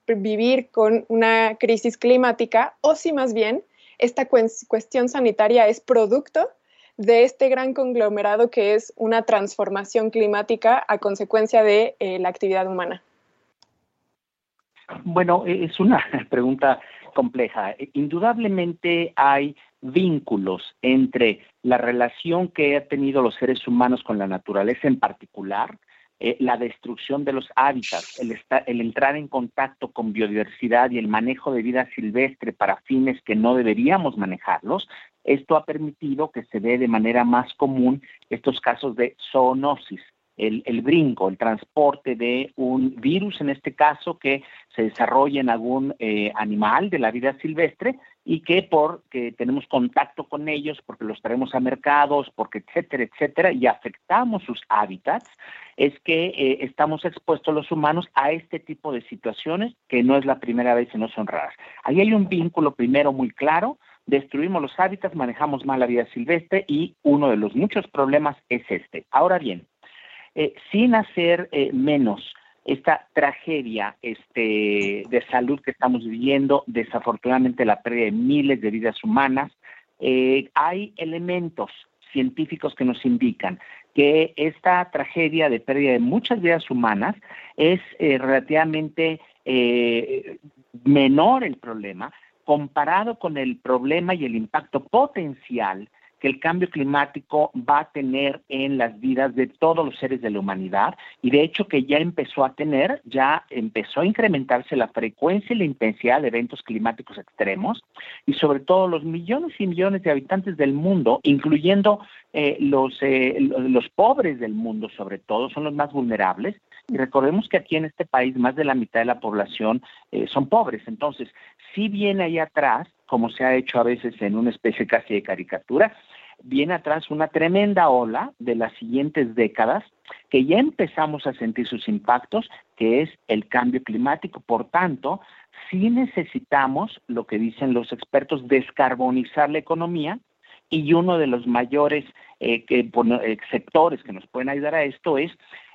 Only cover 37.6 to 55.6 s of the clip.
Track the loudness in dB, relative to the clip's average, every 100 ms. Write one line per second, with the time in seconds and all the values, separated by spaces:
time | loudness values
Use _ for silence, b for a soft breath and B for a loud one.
37.6 | -2 2 2 0 b b -10 -4 -4 -2
38.6 | -2 -2 -4 -2 -4 -4 -4 2 2 2
39.6 | -2 -4 -6 -18 -18 _ _ -6 -4 -4
40.6 | -4 -4 2 2 2 0 -2 -2 -2 -2
41.6 | -4 2 2 2 -4 -4 -2 -2 -4 -6
42.6 | -2 0 -2 -2 -2 -2 -2 -6 -6 -6
43.6 | -6 0 0 0 -8 -6 -4 -4 -6 B
44.6 | B -4 -4 0 0 4 2 2 0 -2
45.6 | -2 -2 -4 -4 -4 -2 -2 -4 -4 0
46.6 | 2 2 0 0 -2 0 -4 -4 -6 -2
47.6 | -2 -2 -6 -6 b b -6 -6 0 0
48.6 | 2 2 2 -2 _ -8 -8 -6 -4 -4
49.6 | -2 0 0 0 -4 -6 -12 -10 -6 -6
50.6 | -6 -10 -14 -12 -10 -8 -6 -4 -2 -2
51.6 | -2 -2 0 2 4 0 -2 -8 -8 -8
52.6 | -8 -6 -4 -4 -6 -4 -4 0 0 2
53.6 | 0 0 -6 -12 -2 0 0 -4 -8 -12
54.6 | -2 -2 -2 -4 -4 -4 -6 _ B B